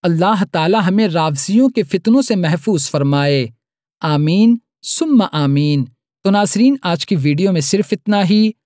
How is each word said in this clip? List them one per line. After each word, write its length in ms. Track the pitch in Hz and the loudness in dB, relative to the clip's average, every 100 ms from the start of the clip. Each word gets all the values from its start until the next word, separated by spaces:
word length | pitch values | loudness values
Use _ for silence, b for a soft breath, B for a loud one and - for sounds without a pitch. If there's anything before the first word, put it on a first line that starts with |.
अल्लाह 400 | 180 165 185 214 | -2 0 0 0
ताला 360 | 196 - 160 220 | -2 -2 0 0
हमें 280 | 190 196 214 | 0 0 0
रावजियों 600 | 165 156 143 - 208 262 | 0 -2 -4 -2 2 2
के 140 | 247 | 0
फितनों 400 | 202 185 220 254 | -4 -4 0 0
से 140 | 262 202 | 2 -2
महफूज 540 | 170 170 - 175 - | 0 -2 -2 -4 -2
फरमाए। 640 | 147 139 143 143 143 117 _ _ _ _ _ | -2 0 0 0 0 -2 _ _ _ _ _
आमीन, 580 | 160 147 151 185 226 233 _ _ | -4 0 0 4 4 2 _ _
सुम्मा 420 | - - 320 262 | -6 -4 2 2
आमीन। 640 | 196 156 143 143 147 147 123 _ _ _ | 2 0 0 0 0 0 -4 _ _ _
तो 60 | 196 | 0
नासरीन, 480 | 202 208 202 247 277 | 0 0 2 0 0
आज 200 | 180 170 | -2 -4
की 120 | - 190 | -2 -2
वीडियो 360 | 143 147 196 | 0 0 0
में 80 | 180 | 0
सिर्फ 320 | 139 196 208 | -2 -2 -2
इतना 300 | 208 - 208 | -4 -2 -2
ही। 320 | 185 214 220 - | 2 2 0 -2